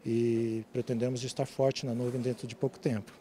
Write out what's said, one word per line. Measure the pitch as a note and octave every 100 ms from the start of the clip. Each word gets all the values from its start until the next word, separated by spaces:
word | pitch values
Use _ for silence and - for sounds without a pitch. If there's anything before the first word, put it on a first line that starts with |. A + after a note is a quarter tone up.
e | - A#2 A#2 A2+ A#2 A2 G#2+
pretendemos | B2+ A#2 A#2 B2 B2+
estar | B2+ - C3+
forte | - C3+ C3 C3+
na |
nuvem | A#2 B2 B2
dentro | B2 A#2 A#2
de |
pouco | - C3+ -
tempo. | D#3 A2 - -